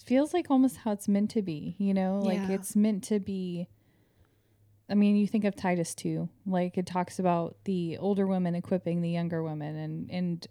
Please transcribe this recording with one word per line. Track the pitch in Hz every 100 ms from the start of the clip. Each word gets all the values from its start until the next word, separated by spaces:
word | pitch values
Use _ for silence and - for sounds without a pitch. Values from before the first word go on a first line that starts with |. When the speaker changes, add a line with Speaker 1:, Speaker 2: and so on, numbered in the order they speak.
| -
Speaker 1:
feels | 254 294
like | 349 320
almost | 269 262 -
how | 220
it's | 208 -
meant | 202 208
to | 226
be, | 190 151 - 170
you | 196
know, | 190 185 196
like | 202 202
Speaker 2:
Yeah. | 190
Speaker 1:
it's | 196 190
meant | 208 214 196
to | - 214
be | 196 190 180 175 175 _ _ _ _ _ _ _ _ _ _ _ -
I |
mean, | 202 208 208
you | 202
think | 220
of | 208 -
Titus | 190 180 165
two, | - 170 160 170 - 196
like, | 185 180 185
it | 180
talks | 180 175 -
about | 185 170 170 -
the | - 180 170 -
older | 190 202 190
women | 190 175
equipping | 175 - 185 175 175
the | 170
younger | 170 170 165
women | 160 151 151 156
and, | 156 160 -
and | 180 180 170 -